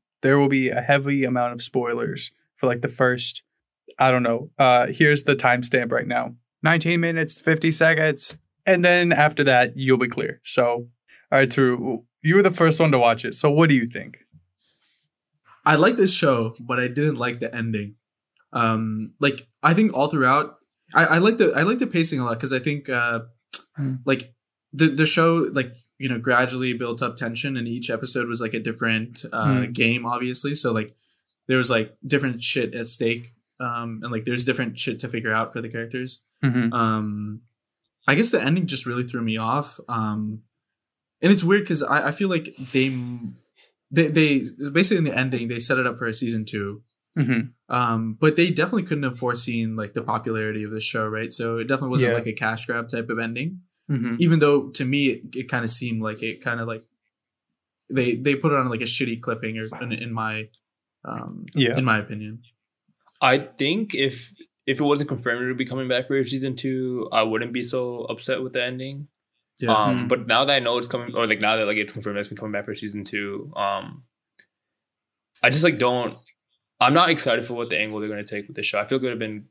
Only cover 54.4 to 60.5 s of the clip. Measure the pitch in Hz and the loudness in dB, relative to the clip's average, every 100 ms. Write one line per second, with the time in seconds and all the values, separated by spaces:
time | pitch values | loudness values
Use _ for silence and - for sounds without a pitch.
54.4 | 147 143 139 - 127 143 139 120 113 127 | 6 4 2 -4 -2 0 0 -2 -8 -10
55.4 | - 127 113 - 120 113 110 107 113 - | -6 -4 0 -2 -2 -4 -6 -6 -8 -8
56.4 | 123 117 113 110 - _ _ _ _ _ | -6 -6 -6 -10 -14 _ _ _ _ _
57.4 | _ _ _ _ - 131 123 117 139 139 | _ _ _ _ -6 -2 0 0 0 0
58.4 | 156 143 127 113 113 - 123 117 123 113 | 2 2 0 -2 -4 -4 -4 -4 -6 -6
59.4 | 113 110 110 - 120 113 117 113 110 107 | -6 -8 -10 -10 -8 -8 -6 -6 -6 -6
60.4 | 107 | -10